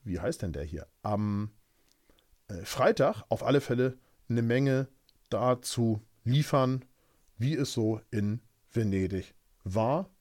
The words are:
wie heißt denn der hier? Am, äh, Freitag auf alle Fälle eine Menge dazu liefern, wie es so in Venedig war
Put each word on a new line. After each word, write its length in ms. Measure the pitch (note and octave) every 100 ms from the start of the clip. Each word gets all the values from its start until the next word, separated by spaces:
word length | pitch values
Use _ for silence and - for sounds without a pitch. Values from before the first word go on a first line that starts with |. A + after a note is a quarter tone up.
wie 160 | - E2+
heißt 220 | - D#3+
denn 100 | G2
der 120 | D2
hier? 220 | D2 D2+ - _
Am, 480 | G#2+ G#2 G#2 G2+ G#2 - _ _ _ _ _ _ _ _ _
äh, 160 | F#2+
Freitag 600 | F#2+ - C3 D3+ C#3+ - -
auf 160 | -
alle 160 | - C#3
Fälle 380 | - B2 B2+ B2+ _ _ _
eine 140 | A#2
Menge 460 | A#2 B2 C#3 C3 C3 _ _ _ _
dazu 760 | G#2+ B2 B2+ - - A2+ A2 - _
liefern, 600 | A#2 C3+ D3+ C#3+ C3 C3 - _ _ _ _ -
wie 160 | B2
es 180 | D3+ C#3
so 280 | - A2 A2 _
in 300 | A2 G2+ A2 _ _ _
Venedig 600 | A#2+ G#2+ F#2+ F#2 F#2 - _ _ _
war 460 | - G2 A2 D3+ F#3+ _